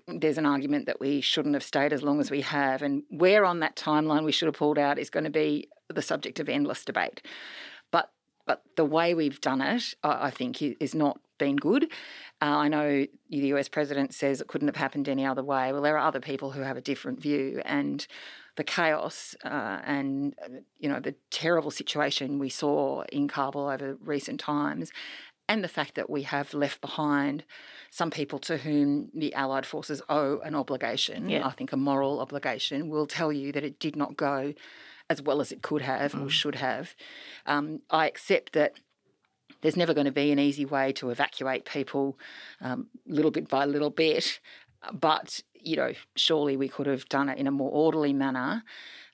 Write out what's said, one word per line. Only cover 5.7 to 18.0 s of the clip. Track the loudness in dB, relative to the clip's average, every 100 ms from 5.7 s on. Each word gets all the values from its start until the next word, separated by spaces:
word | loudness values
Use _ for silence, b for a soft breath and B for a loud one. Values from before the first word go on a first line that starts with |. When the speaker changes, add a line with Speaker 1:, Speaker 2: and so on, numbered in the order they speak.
| _ -8
Speaker 1:
the | -6
subject | -2 -2 -2 -6
of | -2
endless | 0 0 -2
debate. | -4 -2 -2 -4 B B B B B B B
But, | 0 0 _ _ _ -2
but | -2 _ 2
the |
way | 4 4 4
we've | 4 2 0
done | 0 2
it, | 2 0 -2 -2
I, | 0 2 0
I |
think, | -2 -4 -2
i-, | -4 -2
is | -2
not | 2 2 0 -8 -2
been | 0 2
good. | 4 4 2 B B B B -2
Uh, | 2
I | 4 4
know | 2 2 2 0 -4 -8
the | -2
U | 2 2
S | 0
president | -2 0 0 -2
says | 0 0 0
it | -2
couldn't | -2 0
have | 0
happened | -2 -2 -2
any | 0 0
other | -2
way. | 0 0 2
Well, | 2
there | 2 4
are | 2
other | 0
people | -4 -6 -6
who | -6
have | -6 -4
a |
different | -4 -4 -4 -4
view, | 0 0 0 -4
and | -2 0 0 -4